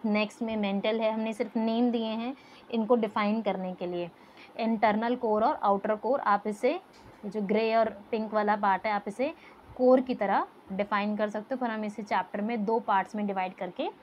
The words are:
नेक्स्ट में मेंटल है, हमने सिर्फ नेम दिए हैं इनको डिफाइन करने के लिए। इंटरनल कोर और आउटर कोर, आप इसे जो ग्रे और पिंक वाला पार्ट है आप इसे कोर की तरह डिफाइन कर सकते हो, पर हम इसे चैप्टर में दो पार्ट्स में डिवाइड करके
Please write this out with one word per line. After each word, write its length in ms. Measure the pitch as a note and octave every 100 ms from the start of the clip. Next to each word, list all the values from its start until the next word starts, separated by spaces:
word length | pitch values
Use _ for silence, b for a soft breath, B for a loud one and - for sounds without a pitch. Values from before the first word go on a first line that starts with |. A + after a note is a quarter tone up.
| A3
नेक्स्ट 360 | G#3 G#3+ -
में 160 | A3+ A3
मेंटल 440 | G3+ G3 G#3+ A3
है, 100 | A3
हमने 220 | A3 A3
सिर्फ 240 | A3 A#3 A#3
नेम 340 | A3+ A3+ B3
दिए 160 | A#3 A3
हैं 280 | A3 A#3 C#4+ B B -
इनको 240 | A3+ A3 B3
डिफाइन 460 | G#3+ G#3+ G#3 A3
करने 320 | G#3 F#3 F#3
के 140 | F3+ F3+
लिए। 240 | F3 E3+ - B B B -
इंटरनल 580 | A3+ A3+ A3+ G#3 A#3 B3
कोर 280 | A#3 G#3+
और 160 | A#3 D4+
आउटर 320 | G#3 G3+ G#3 G#3+
कोर, 240 | A3 C#4
आप 240 | - G3+ G#3+
इसे 340 | G#3 B3 F4+ - B B B G#3
जो 160 | G#3+
ग्रे 340 | G3 G#3+ A3 A3+
और 140 | A3 G#3 -
पिंक 220 | A3 A3
वाला 220 | G#3+ G#3 G#3
पार्ट 300 | G3+ F#3 G#3+
है 60 |
आप 120 | G#3 G3+
इसे 260 | G3 C#4 D#4+ B B - -
कोर 240 | B3+ B3+
की 140 | B3+ A#3+
तरह 320 | G3 A3 F#4 - -
डिफाइन 460 | F#3+ G#3 G#3 G#3 G#3
कर 120 | G#3+
सकते 260 | G#3+ G#3+ C4
हो, 40 |
पर 80 | B3
हम 160 | A3 G#3+
इसे 180 | G#3+
चैप्टर 380 | G#3 G#3+ - G3+
में 240 | G#3 A#3 G3+
दो 140 | A3+
पार्ट्स 360 | A3+ G3 F#3 G#3+
में 120 | G#3
डिवाइड 260 | F#3+ F#3
करके 360 | F#3+ F3+ F3 E4 -